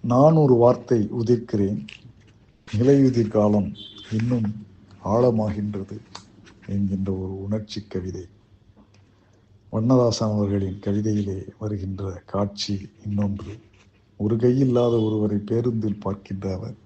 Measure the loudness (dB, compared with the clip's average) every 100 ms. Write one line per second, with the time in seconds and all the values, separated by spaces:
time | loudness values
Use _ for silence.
0 | 0 6 6 6 6 6 6 4 0 0
1 | 0 -2 2 0 0 -2 -2 -2 -8 -18
2 | -20 -20 -20 _ _ _ -6 0 4 6
3 | 6 4 2 2 4 2 0 -6 -16 -20
4 | -6 -2 0 0 -2 -6 -14 -20 -20 -12
5 | -2 2 2 2 -2 -4 -6 -6 -10 -14
6 | -16 -20 -20 -20 -20 -20 -8 -4 -2 -2
7 | -4 -4 -6 -10 -6 -6 -6 -12 -8 -8
8 | -8 -10 -14 _ _ _ _ _ -20 _
9 | _ _ _ _ _ _ _ -2 2 4
10 | 4 2 0 0 0 0 -2 -4 -2 -2
11 | 0 -2 -2 -6 -10 -10 -8 -6 -6 -8
12 | -8 -10 -8 -4 -4 -6 -8 -8 -8 _
13 | -6 -2 -2 -4 -10 -16 _ _ _ _
14 | _ _ -2 2 2 4 2 4 2 2
15 | 2 0 0 -2 -2 -2 0 -2 -2 -4
16 | -4 -6 -8 -8 -6 -6 -8 -14